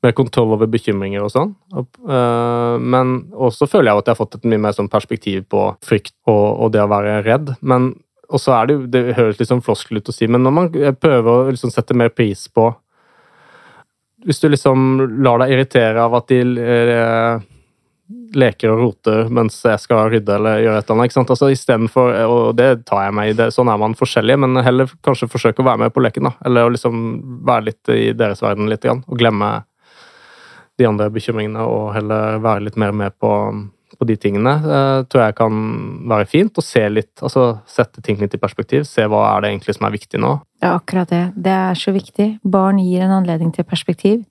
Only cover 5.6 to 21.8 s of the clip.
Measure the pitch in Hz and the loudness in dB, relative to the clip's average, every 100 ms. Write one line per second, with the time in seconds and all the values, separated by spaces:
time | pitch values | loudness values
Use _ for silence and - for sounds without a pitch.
5.6 | 98 98 - 107 - _ - 107 104 107 | -2 -4 -2 -2 -2 _ 0 2 2 0
6.6 | 113 107 104 104 104 107 104 123 151 131 | 0 2 2 0 0 -2 0 0 -2 -8
7.6 | 135 127 127 - _ _ _ 139 - 123 | 0 0 0 -4 _ _ _ -4 2 2
8.6 | 117 147 127 123 123 120 113 104 117 123 | 2 0 0 -2 0 2 0 0 0 0
9.6 | 120 107 - 110 - - 113 120 131 151 | 0 -4 -2 -8 -8 -4 0 2 2 2
10.6 | 175 160 143 131 165 131 113 120 131 127 | 0 0 0 2 2 2 4 2 2 -2
11.6 | 123 - 113 127 117 - 113 98 - - | -4 -4 -2 0 0 0 -2 -2 -4 0
12.6 | 113 117 _ _ _ _ _ _ _ - | 0 0 _ _ _ _ _ _ _ -20
13.6 | - - _ _ _ _ - 147 151 139 | -20 -20 _ _ _ _ -4 2 2 2
14.6 | 147 131 131 131 135 113 131 117 127 131 | 2 4 2 2 0 2 2 4 4 2
15.6 | 131 131 113 110 117 117 - 127 123 123 | 2 2 2 2 2 0 2 2 2 -2
16.6 | 120 120 120 120 113 113 117 117 98 _ | 0 2 2 2 2 0 0 -2 -6 _
17.6 | _ _ _ _ _ 233 233 156 127 101 | _ _ _ _ _ -20 -8 0 0 2
18.6 | 113 110 120 - - 107 113 120 113 - | 0 2 0 0 -2 0 0 0 -2 0
19.6 | 120 107 - 117 107 113 101 101 110 107 | -2 -2 0 0 2 0 0 0 0 2
20.6 | 113 107 101 113 120 - 127 123 139 135 | 2 0 0 0 2 0 0 2 2 0
21.6 | - 117 | 0 0